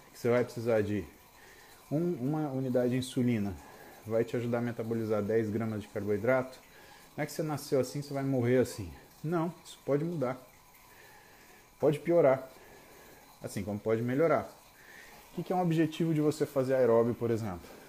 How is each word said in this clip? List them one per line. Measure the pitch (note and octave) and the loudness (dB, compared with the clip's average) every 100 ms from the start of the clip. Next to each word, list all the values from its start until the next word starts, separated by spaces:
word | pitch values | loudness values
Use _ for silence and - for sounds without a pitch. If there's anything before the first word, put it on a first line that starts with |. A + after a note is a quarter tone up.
| - | -20
que | - | -6
você | A#2+ | 0
vai | A#2+ | 2
precisar | A#2 - A#2 A2 | 0 -4 0 2
de | G2+ G#2 E2+ - - - - - - - - | 2 -2 -4 -14 -20 -20 -20 -20 -20 -20 -6
um, | D3 F3 D#3+ | -2 -2 -2
uma | B2+ D#3 D3+ | -2 -2 -4
unidade | C3 C3 B2 B2 | -4 0 2 2
de | B2+ | 0
insulina, | B2+ - B2 A#2 G2+ F2 - - - - - | -2 0 2 2 -2 -6 -14 -20 -20 -18 -4
vai | A2+ | -2
te | A#2 B2+ | 0 -2
ajudar | A#2 A#2+ | -2 -2
a | |
metabolizar | A#2+ A2+ A2 A#2 A2 G#2+ | -2 -4 -4 -2 0 -2
dez | G2+ A2+ A2 | 2 2 2
gramas | G#2 A2+ A2 | -2 -4 -6
de | G2 | -6
carboidrato. | A2 G2+ G#2 A#2 C3 B2+ - - - - - - - | -6 -2 0 2 2 0 -10 -20 -20 -20 -20 -18 -10
Não | |
é | D3 | -8
que | |
você | - | -6
nasceu | D#3 C#3+ - C#3+ | -4 -6 0 0
assim, | B2+ C#3+ | 0 -4
você | C#3+ | -6
vai | C#3 | -4
morrer | C3+ C3 A#2+ B2+ | 0 2 4 4
assim. | A#2 - F2+ C#2+ - - | 2 -2 -12 -12 -20 -12
Não, | D3 F3 E3 E3+ - | -4 -2 -2 -6 -18
isso | - | -14
pode | - C#3+ | -2 0
mudar. | E3 E3+ B2 C3 - - - - - - - - - - - - - - | 0 -2 -4 -4 -12 -20 -20 -20 -20 -20 -20 -20 -20 -20 -20 -20 -20 0
Pode | C#3 D3 | 2 2
piorar, | - E3+ C#3+ C3 - - - - - - - - - - | 2 6 6 4 -2 -18 -20 -20 -20 -20 -20 -20 -20 -14
assim | A2+ - | -10 -8
como | F#2+ G#2 | -6 -6
pode | A2 A2+ | -2 0
melhorar. | A#2+ C3 E3 C3+ - - - - - - - - - | 0 2 2 2 0 -12 -20 -20 -20 -20 -20 -20 -14
O | - | -10
que | |
que | E3 | -2
é | F3+ | 0
um | |
objetivo | F3+ D#3+ D#3 D#3 E3 | 2 2 0 0 0
de | D3+ | 2
você | D3+ D3 C#3+ | 2 2 -2
fazer | C#3 C3 C3 | 0 0 4
aeróbio, | B2 A#2 A#2 A2 | 6 6 4 0
por | A#2 | 0
exemplo? | A2+ G#2+ F2 - - | -2 -2 -8 -12 -20